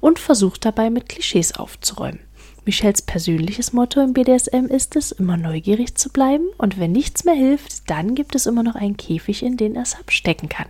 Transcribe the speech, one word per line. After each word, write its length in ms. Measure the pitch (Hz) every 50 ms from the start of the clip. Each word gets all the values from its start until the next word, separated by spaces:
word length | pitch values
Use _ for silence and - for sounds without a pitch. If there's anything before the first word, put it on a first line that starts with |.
und 180 | - 302 330 -
versucht 460 | - - 294 214 196 185 - - -
dabei, 260 | 226 214 - 220 226
mit 180 | 233 240 - -
Klischees 440 | - - 339 - - 170 170 - -
aufzuräumen. 680 | - - - - - - - - - - 131 - - - - - - - - - - -
Michelles 380 | 208 202 - - 208 202 -
persönliches 720 | - - - 175 165 - 165 160 160 175 208 - 240 -
Motto 280 | - 240 240 247 - 285
im 140 | 277 262 254
B 100 | 262 254
D 80 | 254 254
S 140 | 254 - -
M 180 | - 254 254
ist 300 | 247 - 269 - - -
es, 160 | 311 285 -
immer 240 | - - 185 180 175
neugierig 580 | 170 165 165 160 160 160 190 208 220 240 247 -
zu 120 | - - 269
bleiben 360 | - 277 262 269 277 302 330 370 415 -
und 200 | - 202 190 190
wenn 120 | 175 165
nichts 320 | 175 247 294 - - - -
mehr 100 | 349 339
hilft, 520 | 285 262 262 285 285 - - - - - -
dann 260 | 160 151 165 202 247
gibt 180 | 277 285 - -
es 120 | 269 -
immer 180 | - 240 233 233
noch 100 | 233 226
einen 220 | - 208 202 202
Käfig, 460 | - - - 165 165 - - 208 - -
in 120 | 247 254
den 200 | 240 214 214 220
er 80 | 247 247
Sub 260 | - - - - -
stecken 380 | - - - - 160 - - 151
kann. 180 | - - 160